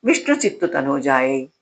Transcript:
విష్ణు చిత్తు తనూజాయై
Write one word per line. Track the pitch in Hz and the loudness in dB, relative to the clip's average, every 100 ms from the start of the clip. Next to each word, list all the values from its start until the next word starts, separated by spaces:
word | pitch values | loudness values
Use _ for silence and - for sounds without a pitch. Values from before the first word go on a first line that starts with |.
విష్ణు | 226 311 - 285 | 2 0 2 0
చిత్తు | 214 - 170 | 0 -2 -2
తనూజాయై | 170 135 143 135 135 131 135 131 _ | -2 -2 -2 2 2 2 -2 -6 _